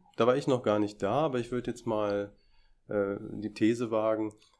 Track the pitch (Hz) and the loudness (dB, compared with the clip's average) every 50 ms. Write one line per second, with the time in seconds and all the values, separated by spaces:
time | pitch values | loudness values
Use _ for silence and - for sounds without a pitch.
0 | _ - _ - 117 120 127 143 143 147 131 123 - 113 104 104 104 101 - - | _ -14 _ 2 4 4 4 2 2 0 0 2 2 2 2 2 2 -2 -2 -4
1 | 98 98 113 143 160 151 127 123 117 120 127 123 120 127 117 - - - 110 107 | -2 0 0 0 0 0 0 -2 -4 -2 -4 -4 -4 -6 -8 -6 -6 -4 -2 0
2 | 104 101 101 101 101 101 - _ _ _ _ - _ _ _ _ _ - 107 104 | 0 0 0 -2 -4 -6 -12 _ _ _ _ -20 _ _ _ _ _ -4 0 0
3 | 101 98 101 107 107 107 107 104 104 104 104 - 110 110 120 120 123 110 113 107 | 0 0 -2 -6 -8 -10 -8 -8 -8 -8 0 2 4 4 4 2 -2 0 0 0
4 | 110 110 110 107 110 107 - _ - _ _ | 2 2 0 0 -2 -6 -8 _ -20 _ _